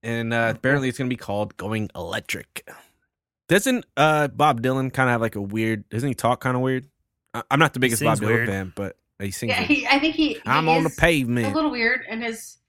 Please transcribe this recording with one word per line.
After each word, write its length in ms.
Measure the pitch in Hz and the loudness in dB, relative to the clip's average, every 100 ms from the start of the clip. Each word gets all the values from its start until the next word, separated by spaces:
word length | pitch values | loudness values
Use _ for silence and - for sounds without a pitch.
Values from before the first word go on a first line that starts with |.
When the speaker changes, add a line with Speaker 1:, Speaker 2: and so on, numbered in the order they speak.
Speaker 1:
And, 280 | 117 117 113 | -4 -4 -2
uh, 40 | 117 113 | 0 0
Speaker 2:
Mm-hmm. 60 | 110 | 0
Speaker 1:
apparently 320 | 131 143 131 | 2 2 0
it's 80 | 120 | -4
gonna 120 | 127 | -4
be 60 | 123 | -4
called 400 | - 101 104 - | -4 -4 -4 -6
Going 340 | 101 110 104 - | -6 -4 -4 -8
Electric. 680 | 85 - - - - - - - - _ _ _ _ _ _ | -6 -8 -6 -10 -8 -16 -16 -20 -20 _ _ _ _ _ _
Doesn't, 360 | 185 233 247 - - | 2 2 0 -2 2
uh, 320 | 151 151 143 | 4 4 0
Bob 340 | - 147 120 | 2 2 4
Dylan 300 | 123 131 131 | 0 0 -2
kinda 160 | 131 131 | 0 2
have, 100 | 120 | 2
like, 140 | 117 | 0
a 60 | 110 | -4
weird, 460 | 101 110 113 110 - | -6 -2 -2 -2 -4
doesn't 200 | 113 139 | -6 -4
he 60 | |
talk 300 | 123 117 123 | 0 0 0
kinda 160 | 131 127 | -2 -2
weird? 260 | 131 131 143 _ _ _ _ | -2 -4 -8 _ _ _ _
I, 80 | 117 - | -12 -2
I'm 80 | 139 | 2
not 160 | 156 | 4
the 40 | - | 4
Speaker 2:
He 20 | |
Speaker 1:
biggest 240 | 127 113 | 0 2
Bob 140 | 143 107 | 2 2
Speaker 2:
sings 120 | 104 | 2
Speaker 1:
Dylan 40 | |
Speaker 2:
weird. 140 | 113 113 | 2 2
Speaker 1:
fan, 240 | 98 95 - | -2 -4 -8
but 200 | 98 - _ _ | -10 -10 _ _
he 140 | 101 | -8
sings 180 | 95 120 | -6 -4
Speaker 3:
Yeah, 80 | - | -2
Speaker 1:
weird. 120 | - | 0
Speaker 3:
he, 160 | 294 269 | 0 4
I 100 | 277 | 2
think 160 | 311 | 2
he, 200 | 311 302 | 0 0
he 60 | - - | 0 0
Speaker 1:
"I'm 220 | - 226 | 2 4
on 160 | 165 | 4
the 60 | 160 | 2
Speaker 3:
is 60 | - | 2
Speaker 1:
pavement." 520 | 165 160 123 123 113 | 4 4 2 0 0
Speaker 3:
a 20 | 320 | 0
little 160 | 302 | -2
weird, 300 | 247 226 254 - | 0 -2 -2 -6
and 140 | 226 | -8
his 360 | 233 226 - - | -6 -8 -12 -20